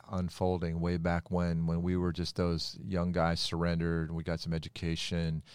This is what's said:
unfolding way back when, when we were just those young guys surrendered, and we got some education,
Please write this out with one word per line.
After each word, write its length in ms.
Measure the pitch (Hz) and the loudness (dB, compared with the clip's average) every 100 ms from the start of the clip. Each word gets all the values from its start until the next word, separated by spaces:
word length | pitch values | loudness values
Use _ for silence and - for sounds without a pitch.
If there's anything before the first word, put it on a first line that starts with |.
| - | -6
unfolding 680 | 95 90 - 92 90 85 82 | -2 -2 0 0 2 0 0
way 160 | 87 87 | 0 2
back 320 | 85 85 - | 2 0 0
when, 380 | 90 87 82 82 | 0 2 2 2
when 160 | 85 | 0
we 120 | 87 90 | 2 2
were 160 | 90 | 0
just 240 | 82 85 - | 0 -4 0
those 380 | 87 82 - - | 2 2 -2 -8
young 280 | - 92 87 | -4 0 0
guys 280 | 87 82 85 | 2 2 2
surrendered, 680 | - 82 85 85 85 82 80 | 0 0 2 2 2 0 0
and 80 | 82 | -4
we 60 | |
got 160 | 80 80 | -2 -4
some 120 | - | -2
education, 920 | 82 - - 85 82 - 87 82 80 - | -4 -4 -6 -2 -2 -2 0 0 -2 -6